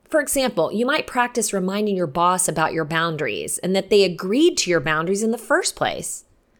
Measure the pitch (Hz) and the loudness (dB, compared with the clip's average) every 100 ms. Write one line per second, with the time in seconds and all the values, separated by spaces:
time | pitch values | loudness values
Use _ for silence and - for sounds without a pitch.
0 | _ 320 277 277 254 247 156 202 247 302 | _ 0 0 0 0 0 -2 0 0 -2
1 | - 254 240 240 220 196 185 202 214 190 | -2 -2 0 -2 -2 -2 -2 -2 0 0
2 | 170 139 175 180 - 165 160 160 156 160 | -2 2 2 2 0 0 0 -2 -2 0
3 | 170 156 135 98 156 - 175 190 185 208 | 0 -2 -4 -4 -6 -6 -2 -2 4 4
4 | 185 165 185 240 339 349 180 170 147 156 | 4 0 -2 4 4 4 0 0 2 0
5 | 165 196 220 226 - 311 - - 120 67 | 0 0 0 -2 0 0 0 -2 -4 -4
6 | - - - _ _ _ | -8 -12 -16 _ _ _